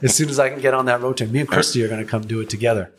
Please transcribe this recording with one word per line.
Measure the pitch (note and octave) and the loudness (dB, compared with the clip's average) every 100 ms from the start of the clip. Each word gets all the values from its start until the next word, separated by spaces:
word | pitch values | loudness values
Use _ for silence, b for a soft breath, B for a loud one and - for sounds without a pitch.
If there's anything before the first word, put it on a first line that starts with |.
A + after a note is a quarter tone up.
As | C3 - | 0 2
soon | D3+ | 2
as | C#3 | 2
I | C3 | 0
can | C3+ | 2
get | C3 | 2
on | C3 B2+ | 2 2
that | B2 | 2
road | B2+ B2+ | 0 -2
team, | A2 | -2
me | B2+ | 0
and | D3 | 0
Christy | - - B2 | 0 2 0
are | A2 | 0
gonna | A2 G#2+ | -2 -4
come | A2 A2 | -4 -4
do | A2+ | -6
it | A2 | -4
together. | G#2 A#2 A2 F2+ | -2 0 0 -2